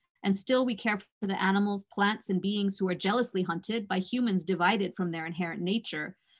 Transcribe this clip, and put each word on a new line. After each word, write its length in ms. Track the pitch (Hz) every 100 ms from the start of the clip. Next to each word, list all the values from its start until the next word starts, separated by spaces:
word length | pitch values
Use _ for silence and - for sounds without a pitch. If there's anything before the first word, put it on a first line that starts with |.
| _ _
and 140 | 196 190
still 280 | - 254 254
we 100 | 226
care 240 | 226 208 - -
for 80 | 202
the 140 | 196
animals, 440 | 190 196 208 202 -
plants, 360 | - 202 214 -
and 120 | 185
beings 360 | 196 208 196 196
who 100 | 190
are 60 | 180
jealously 460 | 196 233 240 185
hunted 460 | 175 170 - 226 202
by 120 | 190
humans 440 | 190 247 240 185
divided 500 | 160 175 180 214 190 -
from 160 | 180
their 140 | 165 160
inherent 360 | 165 175 165
nature. 540 | 175 220 - 156 151 190 _